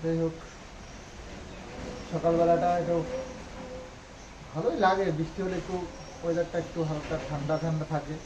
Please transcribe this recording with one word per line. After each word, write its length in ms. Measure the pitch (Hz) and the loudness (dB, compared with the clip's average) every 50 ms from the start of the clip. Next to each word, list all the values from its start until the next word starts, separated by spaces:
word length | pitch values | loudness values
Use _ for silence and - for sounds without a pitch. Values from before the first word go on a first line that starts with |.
| 160 | 2
যাই 140 | 165 165 165 | 2 2 4
হোক, 180 | 165 165 160 - - - - - - - - - - - - - - - - - - - - - - - - - - - - - - - - - - - | 2 2 0 -2 -12 -14 -14 -14 -16 -14 -14 -14 -14 -14 -14 -14 -14 -14 -14 -14 -12 -12 -12 -12 -12 -12 -12 -12 -12 -12 -10 -8 -8 -8 -8 -8 -8 -4
সকালবেলাটা 680 | 175 165 156 170 170 170 170 170 170 165 170 175 175 175 | -4 2 4 6 6 8 8 8 8 8 6 4 4 4
একটু 240 | 165 165 170 165 160 - - - - - - - - - - - - - 254 - 254 262 - - - - - - - - - - - - - | 4 4 2 2 2 0 -2 -4 -4 -6 -8 -12 -12 -12 -12 -10 -10 -10 -10 -10 -10 -12 -14 -16 -16 -16 -16 -16 -16 -16 -14 -14 -14 -8 -6
ভালোই 240 | 151 175 233 339 269 | 0 2 2 4 6
লাগে, 260 | 202 185 190 190 196 180 | 6 6 6 6 4 2
বৃষ্টি 300 | 156 151 160 160 - 196 | 2 2 0 -2 -2 -2
হলে 160 | 190 185 185 175 | -2 0 0 -2
একটু 280 | - - 180 180 175 170 - - - - - - - | -2 -2 -2 -2 -2 -4 -8 -10 -12 -12 -12 -4 -2
ওয়েদারটা 340 | 170 165 170 170 - - 175 | 0 2 2 2 2 0 -2
একটু 260 | 165 - - 170 165 | -2 -2 0 0 0
হালকা 340 | 156 156 151 147 - 160 151 - - | 0 0 -2 -2 -2 -2 -2 -2 -2
ঠান্ডা 280 | 151 147 139 147 156 151 | -4 -2 0 2 2 2
ঠান্ডা 280 | 160 165 160 156 156 - | 2 2 2 2 0 0
থাকে 240 | 156 147 - 143 151 156 - | 0 -2 0 -2 -6 -8 -6